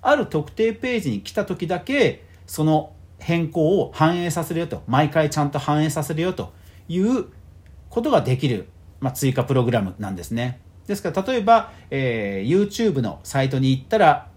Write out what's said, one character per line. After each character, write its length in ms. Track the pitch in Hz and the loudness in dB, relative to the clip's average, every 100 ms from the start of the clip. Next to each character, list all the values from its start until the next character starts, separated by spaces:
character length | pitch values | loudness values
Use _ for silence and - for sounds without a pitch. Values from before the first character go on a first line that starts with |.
あ 140 | 254 | 0
る 120 | 294 208 | 2 0
特 260 | 156 147 | -4 -4
定 200 | - 226 | -2 -2
ペ 260 | 214 254 240 | -2 -4 -2
ー 20 | |
ジ 100 | 147 | -2
に 120 | 101 | -6
来 100 | - | -6
た 120 | - | -6
時 220 | 202 180 170 | -4 -4 -4
だ 140 | 175 | -4
け、 440 | - 277 - - - - - | -2 2 2 0 -12 -20 -12
そ 160 | - | -2
の 300 | 156 156 151 - - - | 2 2 0 -12 -20 -12
変 300 | - 170 156 | -2 -2 0
更 320 | 175 156 190 | 0 2 2
を 100 | - | 0
反 260 | - 160 175 | 2 2 2
映 120 | 175 | -2
さ 140 | 170 | -4
せ 100 | 160 | -4
る 60 | 165 | -4
よ 60 | 170 | -4
と、 140 | - - | -6 -2
毎 240 | 151 156 | 2 2
回 180 | 160 151 | 2 0
ち 100 | 151 | 0
ゃ 60 | |
ん 60 | 143 | -2
と 80 | 139 | -2
反 260 | 139 151 | -2 0
映 60 | 156 | 0
さ 140 | 156 | -2
せ 100 | 143 | -4
る 80 | 156 | -2
よ 100 | 180 | -2
と 200 | 185 87 - - - - | -4 -8 -12 -20 -20 -6
い 120 | 175 | -2
う 260 | 208 254 - - - - - - - | 0 0 -4 -12 -20 -20 -20 -20 -8
こ 120 | 233 | -4
と 80 | 294 | 2
が 100 | 202 | 2
で 160 | 127 127 | 2 0
き 120 | 139 | 0
る、 200 | 107 - - - - | -2 -6 -18 -20 -8
ま 100 | 135 | -6
あ、 20 | |
追 220 | - 135 | -2 -2
加 80 | 131 | 0
プ 120 | 120 | 0
ロ 100 | 135 | 2
グ 80 | 117 | 2
ラ 100 | 117 | 0
ム 120 | 95 90 | -2 -6
な 120 | 101 | -8
ん 40 | |
で 80 | 92 | -8
す 80 | 85 | -6
ね。 300 | 117 123 127 - - - | -6 -6 -8 -16 -16 -8
で 80 | |
す 80 | 202 | -6
か 80 | 175 | -4
ら、 120 | 190 | -4
例 160 | 190 254 | -2 0
え 20 | |
ば、 320 | 202 226 - - - | 4 4 4 -12 -8
え 540 | 139 127 113 101 98 107 | -2 -2 -2 -2 -4 0
ー、 20 | |
YouTube 520 | 180 202 - 226 139 | 2 0 0 0 0
の 180 | 110 - | -2 -6
サ 180 | - 139 | -6 -2
イ 60 | 135 | 0
ト 100 | 131 | 2
に 140 | 131 | 2
行 80 | 131 | 0
っ 40 | |
た 140 | - 220 | 2 4
ら、 300 | 165 139 - | 6 6 0